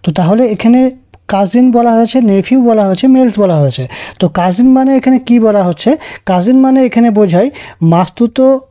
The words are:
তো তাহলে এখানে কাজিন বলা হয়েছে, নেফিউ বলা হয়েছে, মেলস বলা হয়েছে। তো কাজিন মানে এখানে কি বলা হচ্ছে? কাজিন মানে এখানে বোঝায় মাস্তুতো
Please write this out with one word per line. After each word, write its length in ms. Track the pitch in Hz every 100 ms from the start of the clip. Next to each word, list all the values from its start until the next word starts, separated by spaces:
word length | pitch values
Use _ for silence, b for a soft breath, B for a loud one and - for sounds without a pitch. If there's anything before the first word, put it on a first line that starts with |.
তো 40 | 180 151
তাহলে 240 | 170 220 247
এখানে 260 | 208 226 247 262 262 _ _ -
কাজিন 340 | 196 196 233 254 233
বলা 160 | 233 226
হয়েছে, 220 | 233 262 226
নেফিউ 280 | 196 185 262 240
বলা 140 | 220 196
হয়েছে, 180 | 185 262
মেলস 200 | 262 247 208
বলা 140 | 196 160
হয়েছে। 220 | 139 123 127 B B B
তো 60 | 175 165
কাজিন 300 | 180 180 254 262
মানে 140 | 262 269
এখানে 200 | 262 262 254
কি 100 | 240 220
বলা 160 | 202 180
হচ্ছে? 220 | 160 226 311 B B -
কাজিন 260 | 180 190 262
মানে 160 | 262 262 254
এখানে 200 | 233 233 214
বোঝায় 300 | 202 175 254 B B B 165
মাস্তুতো 540 | 170 180 - 233 247 262 269 269